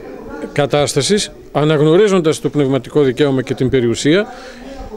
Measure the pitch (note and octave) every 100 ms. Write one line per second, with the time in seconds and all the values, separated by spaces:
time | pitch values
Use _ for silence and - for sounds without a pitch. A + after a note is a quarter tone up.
0 | - - - - A3 - C#3+ D3 C#3 D3
1 | B2+ G3+ - - - D3+ D#3 D#3 D3+ E3
2 | G#3+ F#3+ D#3+ C#3 C#3+ D3 C3+ C3+ B2 D3+
3 | C#3 A#2+ D3 C3 B2+ C3+ C3 C3 A#2+ A2+
4 | C#3 F3 A3 - - - - - -